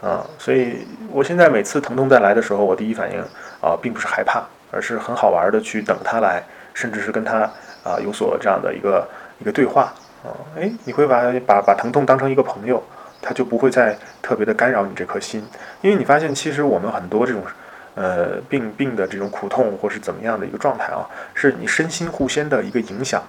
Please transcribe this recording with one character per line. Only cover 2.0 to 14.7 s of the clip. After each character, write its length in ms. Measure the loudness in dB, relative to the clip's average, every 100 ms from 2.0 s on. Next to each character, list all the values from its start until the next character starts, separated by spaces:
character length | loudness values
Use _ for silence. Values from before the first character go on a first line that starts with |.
| 6
再 120 | 8
来 140 | 8
的 80 | 4
时 120 | 2
候， 100 | 2
我 100 | 2
第 160 | 2 0
一 40 |
反 180 | -2 -4
应 100 | -6 -8 -14 -18 -2
啊， 180 | 0 0
并 120 | -2
不 60 | -4
是 80 | -4
害 160 | -2
怕， 180 | 0 -2 -4 -18 -10
而 100 | -8
是 160 | -4 -6
很 160 | -4
好 160 | 2 2
玩 140 | 4
儿 80 | 2
的 80 | 0
去 220 | -2 -6
等 160 | -2 -2 0
它 160 | 0
来， 200 | 2 0 -6 -20 -16
甚 160 | -8 -6
至 120 | -6
是 100 | -4
跟 100 | -4 -2
它 160 | 0 -2 -4 -20 -12
啊， 160 | -6 -4
有 120 | -4
所 240 | -2 -2 0
这 100 | 0
样 120 | 0
的 120 | 0
一 60 | -2
个， 260 | 0 0 0 -10 -20 -8
一 40 |
个 80 | -4
对 140 | 0 2
话。 280 | 4 2 -2 -20 -18
啊， 80 | -14 -12 -12 -6
诶， 180 | -6 -6 -8
你 80 |
会 120 | 2 4
把， 160 | 4 4 0 2
把， 160 | 4
把 140 | 6 4
疼 160 | 4
痛 140 | 2 4
当 120 | 4
成 140 | 4
一 20 |
个 80 | 2
朋 240 | 2 -2 -2
友， 160 | -2 -2 -20 -20 -12
它 120 | -8
就 100 | -4
不 140 | -2 2
会 120 | 2
再 280 | 4 2 0 -10 -16
特 120 | -4
别 120 | -2 0
的 80 |
干 180 | 2 2